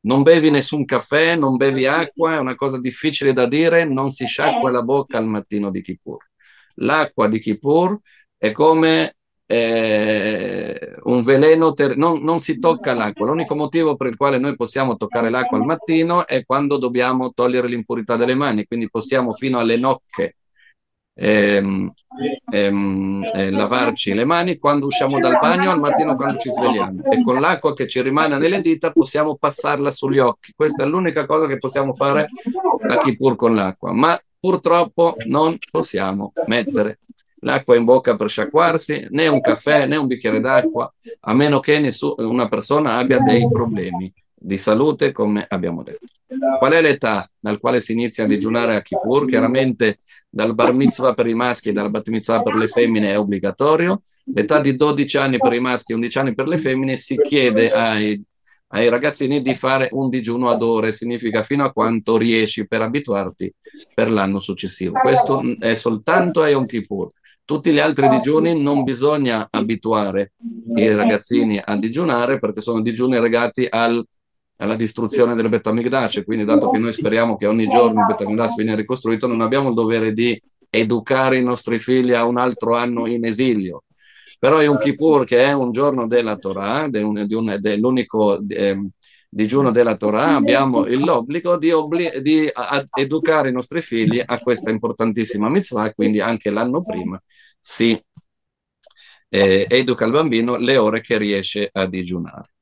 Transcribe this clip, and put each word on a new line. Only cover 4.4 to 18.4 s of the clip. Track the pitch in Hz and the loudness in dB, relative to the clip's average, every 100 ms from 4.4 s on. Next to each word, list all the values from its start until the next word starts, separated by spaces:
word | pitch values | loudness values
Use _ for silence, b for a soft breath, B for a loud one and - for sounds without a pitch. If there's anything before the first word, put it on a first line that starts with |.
| 156 - 131 | 0 0 0
la | 123 | 0
bocca | 117 139 131 113 | 0 -2 0 -4
al | 110 | -2
mattino | 107 - 104 101 | -4 -4 -6 -4
di | 95 | -6
Kippur. | 92 92 - - - _ b b b - | -8 -14 -12 -16 -18 _ b b b -4
L'acqua | 117 156 147 - 107 | 0 0 0 0 0
di | 110 | 0
Kippur | 110 101 139 160 185 208 b b b _ | -2 -4 2 2 2 -4 b b b _
è | 107 | -4
come, | 110 151 160 160 160 156 _ _ _ _ | 2 4 4 4 2 0 _ _ _ _
eh, | 117 113 117 110 107 107 107 104 101 98 98 - - - - | 0 2 0 2 2 2 0 -2 -4 -6 -6 -8 -10 -14 -8
un | - 123 | 0 2
veleno | 117 135 156 160 160 | 4 6 6 6 4
ter-, | 143 139 127 | 2 0 2
non, | 165 165 | 0 0
non | 151 175 | 0 -2
si | - 131 | -2 0
tocca | 165 156 143 | 0 0 -2
l'acqua. | 120 107 98 110 | -2 -2 -2 -4
L'unico | 165 160 147 | -2 -4 -4
motivo | 147 170 160 135 | -2 0 0 0
per | 127 | -4
il | 113 | -2
quale | 139 131 | 0 0
noi | 139 120 | -2 -4
possiamo | 117 135 131 107 | -6 -2 -2 -2
toccare | 107 117 113 | -4 -2 0
l'acqua | 123 123 - | 0 -2 -2
al | |
mattino | 135 165 - 160 165 175 - | -2 -2 0 0 2 0 0
è | 135 | -4
quando | - 135 143 143 | -2 -2 0 -2
dobbiamo | 127 123 127 127 127 | 0 0 0 0 -2
togliere | - 123 127 123 | 0 0 0 -2
l'impurità | 120 110 120 110 117 | -4 -4 -6 -2 0
dalle | 120 | 0
mani, | 131 | 2